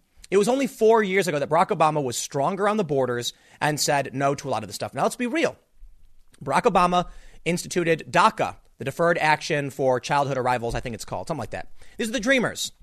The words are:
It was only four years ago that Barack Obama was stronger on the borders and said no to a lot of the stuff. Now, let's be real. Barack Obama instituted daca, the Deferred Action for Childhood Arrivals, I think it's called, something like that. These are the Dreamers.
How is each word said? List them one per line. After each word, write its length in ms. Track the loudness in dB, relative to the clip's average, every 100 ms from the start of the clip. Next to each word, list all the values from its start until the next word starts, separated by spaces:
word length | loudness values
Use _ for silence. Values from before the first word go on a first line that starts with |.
| _ -20 -2
It 60 | 2
was 100 | 2
only 200 | 2 -2
four 360 | 2 4 6
years 240 | 4 2 2
ago 120 | 0
that 100 | 0
Barack 200 | 2 2
Obama 360 | 2 2 2
was 140 | -2 -4
stronger 500 | -4 -2 0 0 0
on 80 | 0
the 80 |
borders 480 | 0 0 0 -2 -6 -10 _ -4
and 200 | -2 0
said 340 | 0 0 -2
no 200 | -2 -2
to 140 | -2 -4
a 20 |
lot 120 | -6
of 60 | -6
the 60 |
stuff. 180 | -8 -8
Now, 120 | -2
let's 120 | -2 -2
be 100 | -4
real. 300 | -2 -2 -4 _ _ -20 -20 -20 -20 -20 -12
Barack 180 | -2 0
Obama 460 | 4 4 4 2 -2 -8 -18 -6
instituted 600 | -2 -2 -2 -2 0 0 2
daca, 460 | 4 4 4 -4 -6 _ -10
the 60 |
Deferred 340 | -6 0 2 2
Action 500 | 2 2 0 -2 -2
for 300 | -2 0 0
Childhood 400 | 0 0 0 0
Arrivals, 360 | 0 0 -2 -4
I 40 |
think 140 | -6
it's 100 | -8
called, 220 | -8 -8 -6
something 140 | -8
like 100 | -8
that. 220 | -10 -10 -14 -12 -8
These 100 | -4
are 40 |
the 80 | -2
Dreamers. 520 | 0 2 0 -2 -8 -10